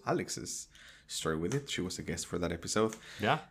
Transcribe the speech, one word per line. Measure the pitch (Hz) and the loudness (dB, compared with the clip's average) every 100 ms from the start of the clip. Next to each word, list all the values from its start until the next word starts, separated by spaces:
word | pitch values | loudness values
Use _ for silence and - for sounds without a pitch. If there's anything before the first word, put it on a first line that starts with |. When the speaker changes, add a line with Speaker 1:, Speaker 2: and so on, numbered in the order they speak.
| 123 | 0
Speaker 1:
Alex's | - 95 - - - - - - - - | 0 0 -4 -6 -6 -10 -16 -20 -18 -10
story | - 80 80 | -2 0 2
with | 87 | 2
it. | 139 139 | 0 0
She | - | -2
was | 90 - | -2 -2
a | |
guest | 82 80 - | -4 -4 -2
for | 87 | 0
that | 85 | 0
episode. | 85 - 110 110 - - - | 0 0 4 4 2 -10 0
Speaker 2:
Yeah. | 104 151 - | 4 4 0